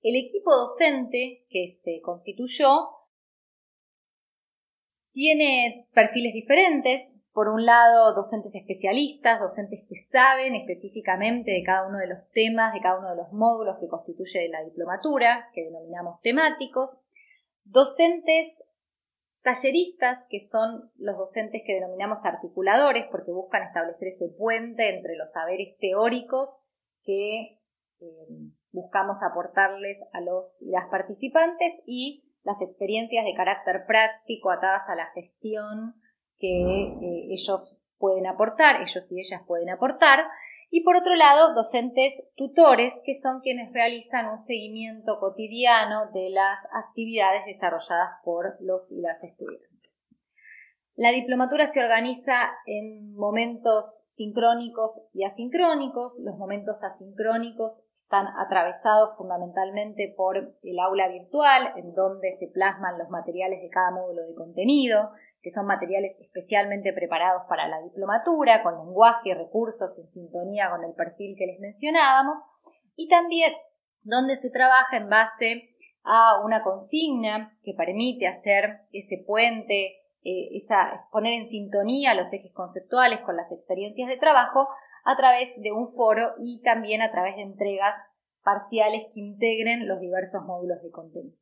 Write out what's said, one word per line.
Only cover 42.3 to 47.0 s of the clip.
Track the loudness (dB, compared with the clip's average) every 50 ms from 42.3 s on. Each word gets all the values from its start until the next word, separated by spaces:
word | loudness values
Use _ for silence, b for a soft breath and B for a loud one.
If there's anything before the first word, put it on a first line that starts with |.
| _
tutores, | -10 -10 0 8 10 10 10 10 8 4 0 -2 -8 -8
que | -8 -8
son | -4 -4 -4 -6 -4
quienes | -6 -6 -6 -6 -10 -8 -2
realizan | 0 0 0 0 -4 -8 -6 -4 -4 -4
un | -4 -8 -10
seguimiento | -8 -8 -8 -8 -8 -10 -12 -12 -12 -12 -14 -10 -6 -6 -4 -4
cotidiano | -4 -6 -6 -6 -12 -10 -4 2 4 6 6 6 4 0 -2 -6 -6 -6 -6
de | -8 -6 -2
las | 0 2 2 2 0 -4 -10 -10 -10
actividades | -10 -10 -10 _ -10